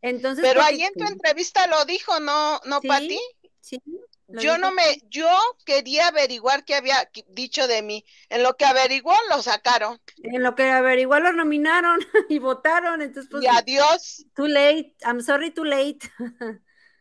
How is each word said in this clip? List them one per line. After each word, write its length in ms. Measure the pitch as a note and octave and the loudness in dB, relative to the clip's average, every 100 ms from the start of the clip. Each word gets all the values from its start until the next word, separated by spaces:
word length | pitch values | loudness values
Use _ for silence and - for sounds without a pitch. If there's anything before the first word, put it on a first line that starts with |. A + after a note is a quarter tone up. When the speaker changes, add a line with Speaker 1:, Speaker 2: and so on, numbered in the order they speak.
Speaker 1:
Entonces, 400 | A#3+ B3 C4 C4+ | -8 -4 -4 0
Speaker 2:
Pero 160 | C4 C4 | 2 4
Speaker 1:
porque 140 | - | 4
Speaker 2:
ahí 80 | D4+ | 2
en 120 | F#4 | -4
tu 120 | F#4+ G#4 | -4 -6
Speaker 3:
Sí. 60 | |
Speaker 2:
entrevista 540 | F#4+ D#4+ D4+ F4+ G4 F4+ | -2 -2 -2 -2 0 2
lo 180 | D#4 | 2
dijo, 340 | C#4+ F#4 - E4 | 0 -4 -4 -4
¿no, 400 | D4 D4 D4+ D4+ | 0 0 0 -2
no, 160 | C4 C#4+ | -4 -4
Speaker 1:
Sí, 80 | C4+ | 0
Speaker 2:
Pati? 320 | C#4 D#4 G4+ B4 - _ _ | 0 -2 -8 -10 -16 _ _
Speaker 1:
sí, 220 | - C4 D4 F4 A#4+ _ _ | -18 -16 -14 -18 -18 _ _
lo 120 | A3+ | -6
Speaker 2:
Yo 140 | C#4+ | -2
Speaker 1:
dijo. 40 | E4 | 0
Speaker 2:
no 120 | F#4+ | 0
me, 300 | F#4 D#4+ D4 G#3+ | 0 0 0 _
yo 200 | C4 D#4+ F#4 A#4 B4 - | -4 2 2 2 -2 -2
quería 400 | C#4+ B3+ D4 E4+ | -2 0 0 0
averiguar 560 | D#4 C4+ B3 A#3 C#4 | 2 -2 -2 -2 -2
qué 100 | - C#4+ | -2 -4
había 340 | B3+ C4+ - | 0 -2 -2
qui-, 140 | A3 - | -10 -20
dicho 380 | F#3+ B3+ - C4 | -14 -8 -4 -2
de 160 | A3 | -2
mí. 220 | G#3+ G#3+ - _ _ | -4 -10 -14 _ _
En 120 | A#3 | 0
lo 120 | B3 C4 | 0 2
que 80 | |
averiguó, 480 | C#4+ C4 C4 C4+ C4 G4+ A4+ | 2 4 2 0 2 2 2
lo 140 | C#4+ | -2
sacaron. 580 | A3 G#3+ A#3+ A#3+ G#3+ A#3 - - | -2 -2 0 0 -2 -8 -18 -18
Speaker 1:
En 200 | A3+ B3 | -8 -4
lo 120 | B3+ | -2
que 80 | B3 C4 | 0 2
averiguó, 480 | C4 B3+ B3+ B3+ C#4+ | 2 2 2 2 2
lo 140 | F4 | 2
nominaron 640 | E4+ D4+ D4+ D4+ F4 F4 E4+ | 2 0 0 2 2 2 0
<laughs> 320 | - G#4+ G4 | 0 0 0
y 80 | D4+ | -2
votaron. 640 | B3+ B3+ D#4 E4+ F4 E4 | -2 -2 0 0 0 -4
Entonces, 280 | C#4+ C4+ C4+ | -6 -12 -12
pues, 120 | C#4+ | -2
Speaker 2:
Y 20 | B3+ | 2
adiós. 760 | A#3 - C#4 D4 E4+ - - - | 2 2 2 4 2 -2 -18 -14
Speaker 1:
too 120 | - D4 | -4 0
late. 480 | C#4+ C#4+ D#4 - _ | 4 4 4 -2 _
I'm 180 | A#3 A#3+ | -4 -4
sorry, 300 | A#3+ C#4+ E4 | 0 -2 -2
too 140 | E4 | -6
late. 340 | D#4 C#4 C#4+ C#4+ - - | -2 0 -2 -6 -14 -14
<laughs> 460 | A#3+ - A3+ G#3+ _ _ _ _ | -14 -12 -12 -12 _ _ _ _